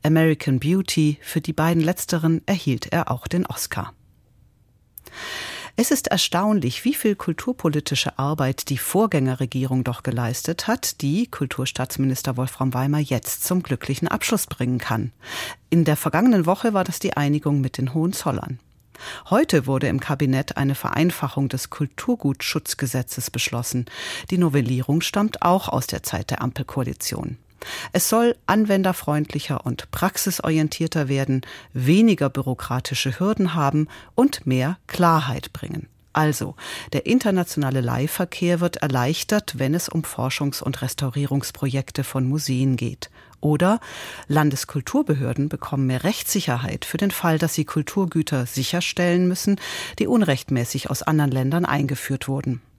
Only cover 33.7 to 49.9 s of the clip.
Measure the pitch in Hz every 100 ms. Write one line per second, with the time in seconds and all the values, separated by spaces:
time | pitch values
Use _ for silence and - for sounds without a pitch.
33.7 | 151 156 - - - 269 - - 127 127
34.7 | 180 - - 175 160 135 131 - - -
35.7 | - - _ _ - 156 143 - - -
36.7 | - - 143 - 254 226 190 170 - 139
37.7 | 135 120 120 147 - 180 - 175 175 175
38.7 | - 147 131 123 160 - 208 208 131 135
39.7 | 165 - 165 151 - 127 - 143 - -
40.7 | 131 127 - 139 131 143 139 - - 139
41.7 | 135 - - 135 139 127 147 147 127 135
42.7 | 123 117 - - - - - 151 147 180
43.7 | 226 - - - - - 143 151 135 -
44.7 | 143 - 277 302 143 123 120 147 - -
45.7 | 139 131 127 175 226 - 208 - 123 127
46.7 | 110 - - 202 - 175 160 165 - 151
47.7 | - 143 - 185 165 151 135 120 - 131
48.7 | 170 170 - 175 180 180 180 - 196 -
49.7 | - -